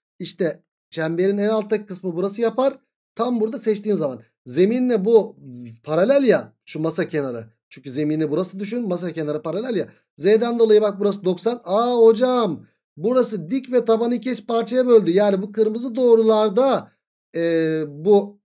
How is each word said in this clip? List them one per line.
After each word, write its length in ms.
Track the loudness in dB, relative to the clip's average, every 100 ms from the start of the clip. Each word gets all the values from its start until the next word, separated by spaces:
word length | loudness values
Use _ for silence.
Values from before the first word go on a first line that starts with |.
| _ -12
işte 440 | -10 -4 -4 -4 _ _ _
çemberin 460 | -6 -4 -2 0 0
en 120 | 0
alttaki 360 | -2 -2 -4 -6
kısmı 300 | -10 -8 -4
burası 260 | -4 -2
yapar. 380 | -2 0 -2 -2 _ _ _ -6
Tam 240 | -4 -2
burada 180 | -4 -4
seçtiğin 380 | -4 -2 -2 -2
zaman. 260 | -2 -6 -16 _ -6
Zeminle 600 | 0 2 2 0 0 4
bu 300 | 4 2 -6 -20 -18 -18 -16
paralel 400 | -4 0 2 4
ya 300 | 4 2 0 _ -14
şu 140 | -6
masa 300 | -4 -4 -4
kenarı. 360 | -4 -4 -8 -14 _ _
Çünkü 180 | -18 -10
zemini 400 | -4 -2 -2 -2
burası 280 | -2 -4 -8
düşün. 280 | -8 -6 -4
Masa 240 | -6 -6
kenarı 300 | -6 -6 -6
paralel 340 | -6 -6 -4 -4
ya. 120 | -6 _ _ -4
Z'den 420 | 2 2 2 2
dolayı 220 | 4 6
bak 180 | 4 0
burası 240 | -2 -2
doksan. 380 | -2 -2 -4 -4 -2
Aa 320 | 0 2 6
hocam 680 | 6 6 2 2 0 -4 -12 _ _ -6
burası 540 | 0 0 0 -4 -6
dik 200 | -6 -2
ve 140 | 0 2
tabanı 300 | 0 0 -2
iki 160 | -4
eş 140 | -6 -4
parçaya 420 | -4 0 0 4
böldü. 240 | 6 6
Yani 300 | 2 2 0
bu 100 | -2
kırmızı 440 | -2 -2 -2 -6 0
doğrularda, 960 | 4 6 6 4 2 2 2 0 -4 _ _ _ _ -4
e, 480 | 0 0 0 -2 -6
bu 520 | -4 2 2 2 -10